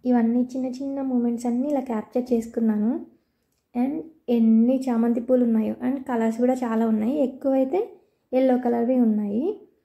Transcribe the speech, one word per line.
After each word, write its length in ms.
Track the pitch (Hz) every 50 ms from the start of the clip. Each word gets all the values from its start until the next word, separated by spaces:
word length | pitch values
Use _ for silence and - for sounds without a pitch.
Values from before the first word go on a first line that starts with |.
| 247
ఇవన్నీ 360 | 247 247 240 226 226 233 247 254 254
చిన్న 160 | - 262 254 262 247
చిన్న 200 | 254 277 277 269 277
moments 460 | 269 262 254 240 233 240 240 233 240 240
అన్నీ 180 | 233 247 262 294
ఇలా 140 | 294 269 262 -
capture 360 | 233 214 214 - - 247 247 -
చేసుకున్నాను. 600 | 247 226 226 233 - 233 226 220 214 208 208 226 277 - - - _ _ _ _ _ _ _ _ _ _ _ _ _
And 200 | 240 247 269 294 320 311 - - _ _ -
ఎన్ని 460 | 240 233 226 226 226 220 226 247 269 262
చామంతి 420 | 262 262 240 226 226 233 233 240
పూలు 220 | 233 - 254 254 247
ఉన్నాయో, 280 | 233 226 220 220 214 214 - 240
and 120 | 247 269 269 -
colours 320 | - 247 226 226 226 226 226
కూడా 160 | 247 247 262
చాలా 280 | 254 254 233 226 220 226
ఉన్నాయి, 280 | 226 220 214 214 226 - 302 277
ఎక్కువైతే 540 | 247 247 - - 277 269 269 262 269 302 370 466 - - - _ _ _ _ _ _
ఎల్లో 240 | - 254 262 262 247 240
కలర్వి 400 | 254 240 240 233 233 233 262 254 240
ఉన్నాయి. 360 | 220 214 214 208 202 202 226 294 381 427 - - _ _ _